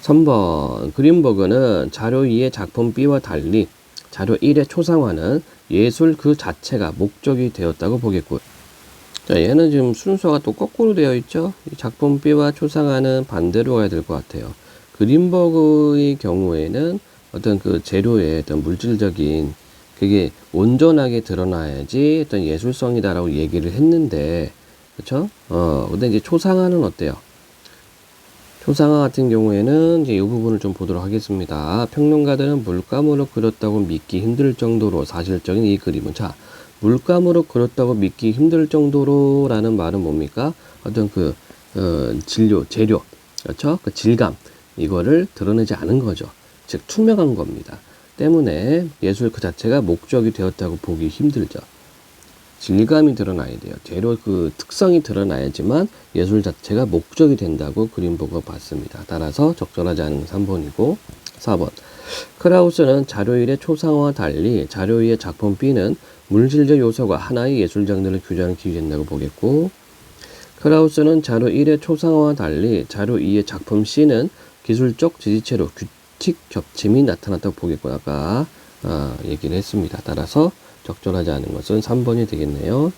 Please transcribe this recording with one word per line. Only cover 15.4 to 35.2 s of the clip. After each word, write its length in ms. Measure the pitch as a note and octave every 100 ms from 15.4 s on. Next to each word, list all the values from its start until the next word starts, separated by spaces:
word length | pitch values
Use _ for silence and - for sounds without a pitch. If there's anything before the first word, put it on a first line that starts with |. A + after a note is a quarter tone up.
| E3+ D#3+ D#3 D3+ D3 D3 C#3+ C#3
경우에는 840 | G2+ F2+ F#2 E2 D#2 B2 E3 G3 _ - _
어떤 260 | G#2 A2 G2+
그 240 | F#2+ F2+
재료의 580 | - F#2+ G#2+ A2+ D#2+ D#2+
어떤 200 | D2+ D2+
물질적인 920 | D2 F2+ A#2+ A2 G#2 E2+ D2+ D#2 D2 D2 - - _ -
그게 340 | G2 G2+ D#2+ - -
온전하게 680 | F2+ G#2+ C3 D#3+ D#3 C3 A#2
드러나야지 1040 | A2 F2+ F#2 F2 D#2 C#2 C#2 B2+ D3 D#3+ D3
어떤 180 | G#2
예술성이다라고 880 | D#2+ D#2 A#2 B2+ B2+ A#2+ G#2 F2 F2
얘기를 400 | D2 D#2 E2+ E2+
했는데, 800 | F#2 D#3 E3 D3 D#2 D2 E2+ D#2+ - - - _ -
그쵸? 320 | F2 C3 G3+ _ -
어, 380 | F2 E2+ C#2+ A1
근데 180 | F#2+ A#2+
이제 120 | G#2+
초상화는 640 | - E3 F#3+ F#3 F#3 F3
어때요? 320 | A2 - D#2+ - - - _ _ - - _ _ _ _ - - - -
초상화 360 | - C#3+ D3 D3
같은 300 | C#3 - C3
경우에는 720 | A2+ A2 G2+ A2+ D3+ E3 E3+
이제 120 | C#3+ G2+
이 60 |
부분을 380 | G2+ A#2+ A2+ A2
좀 140 | G2
보도록 280 | F#2 F2+ F2
하겠습니다. 840 | F#2 G#2+ - F#2+ E2+ D2+ D2+ G2 A#2
평론가들은 760 | - D3 D3+ C#3+ C#3 C#3 C#3+ G#2+
물감으로 600 | F2+ F#2 C3 D3+ C#3+ C3+
그렸다고 520 | - A2 A2 G#2+ G#2+
믿기 400 | F#2 D#2+ - F#2+
힘들 340 | G#2+ A#2+ C#3
정도로 520 | A#2+ A#2 A2+ G#2+ F2+ -
사실적인 580 | E2+